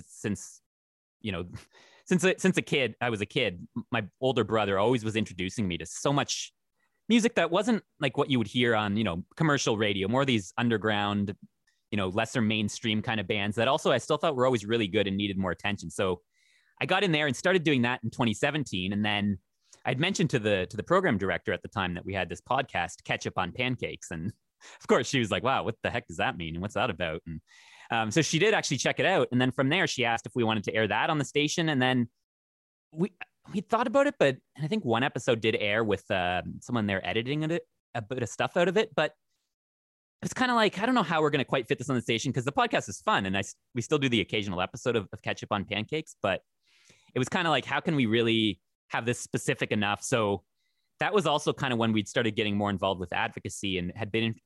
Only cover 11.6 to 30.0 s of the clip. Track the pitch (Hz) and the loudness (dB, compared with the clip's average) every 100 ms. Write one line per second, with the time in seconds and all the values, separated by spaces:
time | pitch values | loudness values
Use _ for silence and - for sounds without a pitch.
11.6 | _ _ - 104 95 101 113 135 107 110 | _ _ -6 -2 0 0 -2 0 0 0
12.6 | 104 - 113 107 - 113 92 107 101 107 | -2 -2 -2 -2 -2 -4 -2 -2 -2 0
13.6 | 117 151 190 127 - 151 170 131 127 123 | 2 2 2 0 2 0 0 2 2 2
14.6 | 101 117 104 104 98 98 101 95 92 82 | 0 0 2 2 2 0 -2 0 -2 -2
15.6 | 101 101 85 - 95 90 _ _ _ _ | -4 -4 -6 -2 -2 -2 _ _ _ _
16.6 | _ - 135 185 196 151 151 - 180 185 | _ -6 -2 2 2 2 0 0 2 2
17.6 | 156 135 120 127 113 - 120 104 143 151 | 4 2 2 0 -4 -2 0 2 0 -2
18.6 | 131 95 92 101 104 104 101 95 _ _ | -4 -4 -2 0 0 0 0 -2 _ _
19.6 | _ - - 127 175 196 160 135 107 98 | _ -10 -4 0 0 0 0 2 2 0
20.6 | 90 107 85 180 185 101 95 85 - 87 | -2 -6 0 2 2 0 0 -2 -2 -6
21.6 | - 101 92 87 90 95 87 87 - 127 | -4 -4 -4 -4 -6 -4 -4 -6 -2 -2
22.6 | 139 92 85 - - 120 110 92 90 82 | -2 -4 -4 -6 -6 -6 -4 -4 -4 -2
23.6 | 123 123 78 - - 82 90 - _ _ | -4 -4 -8 -10 -10 -8 -8 -10 _ _
24.6 | - - - - 120 135 110 95 120 120 | -20 -12 0 0 2 -2 0 0 0 0
25.6 | 85 - 92 120 - 80 110 87 82 82 | -2 -4 -4 -4 -6 -4 -2 -2 -6 -6
26.6 | 101 101 117 82 85 78 - 78 _ - | -6 -2 -2 -2 -4 -6 -8 -14 _ -20
27.6 | - - - 117 110 160 135 160 214 196 | -20 -20 -4 -2 0 2 2 2 4 2
28.6 | - 131 156 139 147 185 123 123 127 - | 0 -2 -2 0 2 2 2 2 2 2
29.6 | 135 175 165 - | 0 2 0 0